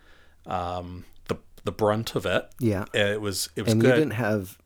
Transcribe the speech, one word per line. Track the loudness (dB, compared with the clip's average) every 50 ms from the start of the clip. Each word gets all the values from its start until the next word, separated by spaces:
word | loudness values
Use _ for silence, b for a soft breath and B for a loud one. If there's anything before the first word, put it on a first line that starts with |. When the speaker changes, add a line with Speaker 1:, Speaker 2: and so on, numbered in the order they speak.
| b b b b b b b b -10
Speaker 1:
um, | -8 -6 -4 -4 -4 -6 -8 -8 -10 -12 -14 -16 -18 -20 -12 -8 -8
the, | -8 -8 -10 -16 -20 -10 -8
the | -8 -2
brunt | 2 2 2 2 2 0 -4 -4
of | -4 -2
it. | 0 0 0 -2 -4 -6 -2
Speaker 2:
Yeah. | 0 0 0 0 -2 -2 0
Speaker 1:
It | 0 0 2 0 -2 -4
was, | -4 -4 -4 -6 -6 -6
it | -4 0
was | 2 4
Speaker 2:
And | 4
Speaker 1:
good. | 6 6
Speaker 2:
you | 6
didn't | 4 4 2 0
have | -2 0 0 0 -2 -2 -6 -12 -18 _